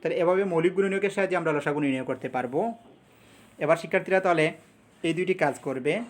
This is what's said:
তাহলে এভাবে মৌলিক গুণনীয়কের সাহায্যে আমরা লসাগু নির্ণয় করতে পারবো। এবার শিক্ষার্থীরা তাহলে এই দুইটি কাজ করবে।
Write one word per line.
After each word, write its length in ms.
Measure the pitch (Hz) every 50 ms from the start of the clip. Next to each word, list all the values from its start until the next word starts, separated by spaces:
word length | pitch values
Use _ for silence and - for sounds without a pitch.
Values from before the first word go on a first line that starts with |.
| -
তাহলে 140 | 165 160 - 175
এভাবে 200 | 165 180 190 202 196 170
মৌলিক 200 | 165 160 180 180
গুণনীয়কের 360 | 185 196 196 190 196 196 196 196
সাহায্যে 240 | - 196 185 180 180
আমরা 120 | 165 160 151
লসাগু 220 | 147 143 156 147 147
নির্ণয় 260 | 151 139 131 131 131 131
করতে 180 | 131 123 - 131 -
পারবো। 240 | 127 123 123 127 151 202 233 226 - - - - - _ _ _ _ - - - - - - - -
এবার 180 | - 147 160 160 -
শিক্ষার্থীরা 380 | 170 - 190 180 - 185 190 190
তাহলে 200 | 190 175 160 156 160 165 - - - _ _ _ _ _ _ -
এই 100 | 165 160
দুইটি 180 | 160 185 180 185 185 165
কাজ 120 | 143 131 - -
করবে। 260 | 143 131 131 127 143 160 208 240